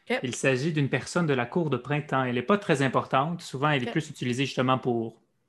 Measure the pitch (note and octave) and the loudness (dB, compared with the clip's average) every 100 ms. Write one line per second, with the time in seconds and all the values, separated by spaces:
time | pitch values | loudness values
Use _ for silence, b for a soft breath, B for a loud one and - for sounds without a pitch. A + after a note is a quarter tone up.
0 | - B3+ C3 A2+ C#3 C3 D3+ D3+ C3+ C3+ | -6 -4 -4 0 2 2 0 0 0 0
1 | - F3 E3 C3+ A#2 F3+ D#3+ B2 C3+ D3 | -2 0 2 2 0 -2 0 -2 -2 -4
2 | D3 C3+ B2+ B2 A#2+ G#2 - D3 C3+ B2+ | 0 -2 0 -2 2 0 2 2 4 2
3 | A#2 C#3 D3 E3+ - C3 D3 D3 B2 E3+ | 2 0 0 -4 -8 -2 2 2 0 -2
4 | D3 - B2 B2 C3+ - B2+ C3 C3 A#2 | -4 -6 -4 -2 -2 0 2 2 2 -2
5 | A2+ - _ _ | -2 -10 _ _